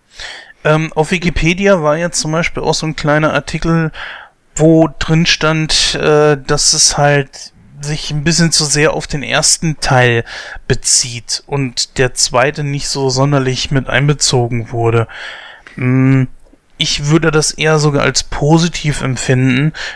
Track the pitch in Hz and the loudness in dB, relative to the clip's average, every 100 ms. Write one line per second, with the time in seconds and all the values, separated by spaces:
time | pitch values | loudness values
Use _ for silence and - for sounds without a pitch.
0 | _ - - - - _ 151 156 160 - | _ -18 -16 -16 -20 _ 0 0 0 -2
1 | 156 180 170 - 160 180 196 190 147 156 | 0 0 0 0 0 2 2 2 2 0
2 | 170 - 156 160 170 135 127 - 156 151 | -2 -4 -2 -2 -2 -2 -2 -2 -4 -2
3 | 151 151 156 139 - 156 165 165 160 - | 0 2 2 -2 -4 -4 0 0 0 -6
4 | - - - _ _ - 160 160 160 - | -14 -16 -20 _ _ 2 4 6 4 0
5 | - 160 175 - 156 160 156 - - 147 | 0 2 2 0 0 0 0 -2 -2 0
6 | 151 151 151 143 135 147 - 156 - - | 2 4 4 2 0 0 0 2 2 2
7 | 143 143 135 - - _ - 143 143 156 | 2 2 -2 -10 -20 _ -20 -12 -8 -8
8 | - 151 147 165 165 - 151 147 156 151 | -6 -4 0 2 2 0 0 2 2 0
9 | - 151 113 135 - - 165 147 - 131 | -4 -6 -2 0 0 0 -2 -2 0 4
10 | 123 117 - - - - - 120 - - | 4 2 -2 -10 -16 -8 -4 -2 0 0
11 | 123 120 - - - 143 131 - - - | -2 -8 -8 -10 -6 -4 -4 -4 -4 -2
12 | 127 - - 123 135 147 143 143 - 139 | -2 0 -2 0 0 -2 -4 -4 -4 -2
13 | 135 127 139 143 131 127 - 139 120 117 | 0 2 2 2 0 -2 -2 -2 0 0
14 | 147 143 - 135 117 120 110 120 117 117 | 2 0 0 0 0 -4 -4 -2 2 2
15 | 113 - - - - - - - 127 131 | 0 -6 -16 -16 -20 -20 -16 -4 0 2
16 | 131 135 127 - - _ _ - 156 - | 4 4 0 -6 -20 _ _ -6 -4 -2
17 | 147 160 160 151 151 - 151 156 147 139 | 2 2 2 0 0 0 0 2 2 2
18 | 135 131 - - 143 165 170 - 151 135 | 0 0 -4 -2 2 4 2 -2 -4 -2
19 | 135 123 - 127 131 127 156 - - | -4 -4 0 2 2 2 0 -2 -10